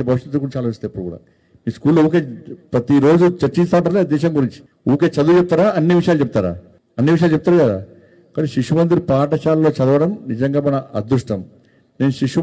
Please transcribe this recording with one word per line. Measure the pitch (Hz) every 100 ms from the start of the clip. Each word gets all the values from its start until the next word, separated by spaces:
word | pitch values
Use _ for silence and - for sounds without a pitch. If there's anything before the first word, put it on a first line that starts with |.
| 127
భవిష్యత్తు | 127 143 143
గురించి | 135 131
ఆలోచిస్తే | 120 110 107
ఎప్పుడు | - 87
కూడా | 85 _ _ _ _
మీ | - -
స్కూల్లో | 143 160 156
ఊకే | 170 139 110 - - _
ప్రతిరోజు | 123 117 139 143 170 180 180
చర్చిస్తాంటారే | 139 175 175 175 170 196 156
దేశం | 147 165 151
గురించి. | 127 - - _ -
ఊకే | 143 165 147
చదువు | 151 180
చెప్తారా? | 175 160 208 185
అన్ని | 160 175
విషయాలు | 175 160
చెప్తారా? | 131 110 92 85 - _ _ -
అన్ని | 139 165
విషయాలు | 170 156
చెప్తారు | 175 175
కదా. | 127 95 95 - - _ _ -
కానీ | 156
శిశు | - 123 160
మందిర్ | 170 175 175
పాఠశాలలో | 135 147 156 160 156 156 147
చదవడం | 131 143 170 214 131
నిజంగా | 117 135 143 143
మన | 135 - 107
అదృష్టం. | 104 131 - 98 90 _ _ _ _ -
నేను | 135 131
శిశు | 135 170